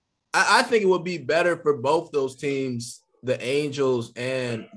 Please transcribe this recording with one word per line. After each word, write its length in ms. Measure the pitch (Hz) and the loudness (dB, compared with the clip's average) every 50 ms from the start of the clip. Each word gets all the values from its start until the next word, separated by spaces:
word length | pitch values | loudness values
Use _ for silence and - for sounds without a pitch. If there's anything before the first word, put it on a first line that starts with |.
| _ _ _ _ _ _ - | _ _ _ _ _ _ 0
I, 280 | 165 190 175 202 233 | 2 4 4 4 4
I 20 | 254 | 4
think 220 | 247 247 220 196 | 4 2 2 4
it 20 | 185 | 4
would 160 | 185 175 165 | 2 2 0
be 140 | 180 180 160 | -4 -6 -6
better 380 | 131 120 151 165 175 175 170 170 | -2 0 2 2 2 2 0 2
for 180 | - 151 143 | 0 0 0
both 340 | 127 113 135 156 170 165 - - | 2 0 0 0 0 0 -2 -2
those 240 | 143 135 131 131 | -2 -2 -2 -4
teams, 680 | - - 143 139 135 135 131 123 117 117 123 - - _ _ _ _ - | -6 -6 -4 -2 -2 -4 -4 -4 -6 -8 -10 -14 -18 _ _ _ _ -4
the 200 | 123 127 - - | -4 -4 -2 -2
Angels 680 | 120 139 147 151 147 131 127 139 131 127 120 117 117 - | -2 0 0 0 -2 -2 0 2 2 2 0 -2 -6 -8
and 500 | 117 123 127 131 131 127 123 117 110 101 - - | -8 -6 -4 -4 -2 -2 -4 -4 -6 -8 -10 -8